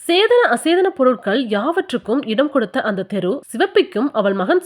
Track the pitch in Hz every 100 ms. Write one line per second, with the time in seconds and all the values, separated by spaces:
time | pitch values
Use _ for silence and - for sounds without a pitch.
0 | - 349 440 480 370 240 320 349 381 370
1 | 254 247 202 240 233 202 269 359 - 240
2 | - 269 220 220 285 269 214 262 214 196
3 | 190 202 180 254 - 226 392 415 - 202
4 | 185 220 202 196 190 359